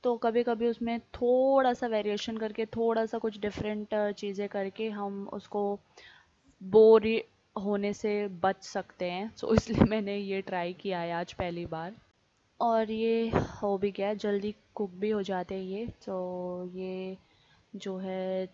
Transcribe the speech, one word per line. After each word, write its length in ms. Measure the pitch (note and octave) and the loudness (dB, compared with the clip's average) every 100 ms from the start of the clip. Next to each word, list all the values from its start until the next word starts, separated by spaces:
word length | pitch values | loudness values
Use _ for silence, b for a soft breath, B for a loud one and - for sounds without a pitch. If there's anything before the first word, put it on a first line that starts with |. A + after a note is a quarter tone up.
तो 140 | B3 A#3 | -2 0
कभी-कभी 500 | A#3 A3+ A#3+ A3+ A#3 | 0 0 0 0 0
उसमें 320 | A3+ A#3 A#3 | -2 -4 -6
थोड़ा 720 | - - A#3+ B3+ C4 C4+ C4 | -8 -2 2 4 6 6 4
सा 140 | B3 A#3+ | 0 0
variation 500 | A3 G#3 G#3 - A3 | 0 0 -2 -4 -6
करके, 280 | A3 G#3+ A3 | -6 -4 -6
थोड़ा 400 | A#3 A3+ A3+ A3 | 0 2 2 0
सा 120 | A3+ | -2
कुछ 220 | A3+ G#3 | -4 -4
different, 540 | G#3 - G#3+ G#3+ G#3 | -6 -4 -4 -4 -4
अ, 180 | G#3+ G#3 | 0 0
चीज़ें 380 | G3+ G3+ F#3+ G3+ | -2 -6 -4 -4
करके 400 | G3+ G3 G3 A3 | -4 -6 -4 -6
हम 400 | G#3 G3+ G3+ G3 | -4 -6 -6 -8
उसको 460 | G#3 - G#3 G3+ G3+ _ B B B B _ _ _ | -10 -6 -4 -2 -4 _ B B B B _ _ _
bore 580 | F#3+ G#3+ A3 A3 G#3+ A3+ - _ _ - | 6 10 12 12 8 0 -2 _ _ -6
होने 320 | G3 G3+ G3+ | -2 0 -2
से 340 | G3+ G#3+ G#3 G#3 | -2 -2 0 -2
बच 360 | F3 F#3+ F#3+ | 0 -2 -2
सकते 420 | - G3 - - F3+ | -6 -8 -8 -8 -6
हैं। 300 | F3+ A3 - | -4 -8 -8
So 200 | - A3 | 2 2
इसलिए 280 | - G#3+ | 2 2
मैंने 340 | - A3 G3+ G3+ | 4 2 -2 -6
ये 240 | G3 G3 | -4 -6
try 320 | F#3+ F#3 F3 | -4 -4 -4
किया 260 | F3+ G3 F3+ | -6 -6 -4
है 120 | E3+ | -4
आज 220 | E3+ F3 | -4 -6
पहली 320 | - F3+ E3+ E3+ | -6 -6 -6 -8
बार। 280 | D#3+ E3+ A3+ _ _ _ _ _ _ | -8 -10 -14 _ _ _ _ _ _
और 300 | A#3 A3+ A3 | 0 2 0
ये 380 | A3 A3+ A3+ A3+ | -2 0 0 2
हो 480 | A3+ - - G3+ G3 | 0 -2 -4 -2 -2
भी 140 | G3+ | -2
गया, 220 | F#3+ G3 | -2 -4
जल्दी 420 | G#3+ G#3 G3+ G#3 G#3 _ - | -2 -2 -2 -4 -10 _ -8
cook 140 | G3+ | -8
भी 200 | F3+ G#3 | -4 -2
हो 120 | G#3+ | -2
जाते 340 | G3 F#3 F3+ F#3+ | -2 -4 -4 -8
हैं 80 | |
ये। 240 | F#3 G3 A#3+ | -8 -8 -8
तो 800 | - - F#3+ F3+ F3+ F3+ F3+ F3+ F3+ | -10 -8 -6 -6 -6 -8 -8 -10 -8
ये 420 | F#3 F#3 F#3 F#3+ b b b b _ G3 | -8 -8 -8 -12 b b b b _ -12
जो 220 | G3 F#3+ | -8 -6
है 520 | F#3+ F#3 F#3 F#3 F#3 | -6 -4 -4 -4 -4